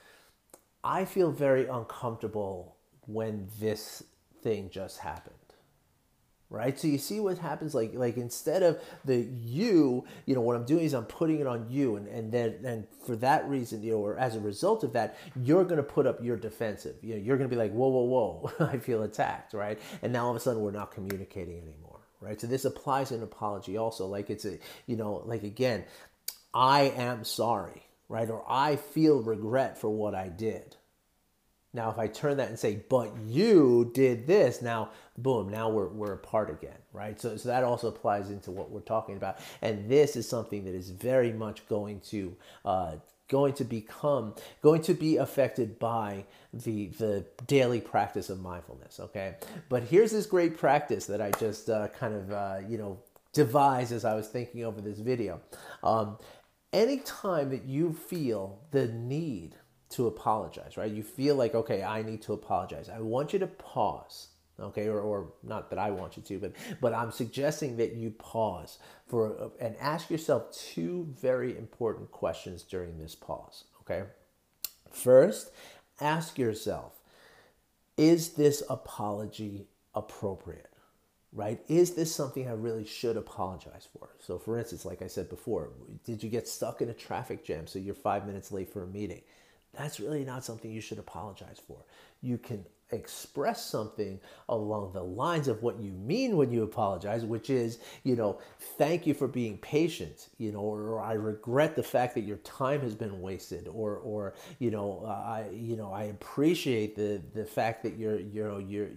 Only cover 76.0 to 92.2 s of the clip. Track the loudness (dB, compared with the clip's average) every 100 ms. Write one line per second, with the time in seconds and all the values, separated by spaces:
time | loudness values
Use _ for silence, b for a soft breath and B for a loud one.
76 | 0 0 -2 -2 0 0 -4 -4 -6 -18
77 | _ b b b b b _ _ _ 4
78 | 8 8 4 4 4 4 -2 -6 -6 -6
79 | -4 -4 -6 -8 -8 -8 -12 _ _ -8
80 | -8 -6 -4 -4 -10 -16 -18 _ _ _
81 | _ _ _ -8 -6 -6 2 6 6 4
82 | -2 -2 -4 -4 -6 -4 -4 -4 -6 -4
83 | -2 -2 -4 -6 -6 -6 -12 -20 -20 -20
84 | -20 -16 -10 -8 -4 -4 -4 -8 -10 -10
85 | -8 -8 -8 -8 -4 -4 -4 -12 -18 -14
86 | -10 -8 -4 -4 -4 -6 -6 -4 -4 -6
87 | -8 -8 -6 -8 -8 -8 -8 -8 -8 -4
88 | -2 -2 -2 -10 -8 -8 -8 -8 -10 -8
89 | -8 -8 -16 b b b _ -10 -10 -6
90 | -4 -4 -4 -6 -8 -10 -10 -10 -8 -10
91 | -12 -10 -10 -12 -18 -20 -20 -20 -20 B
92 | B B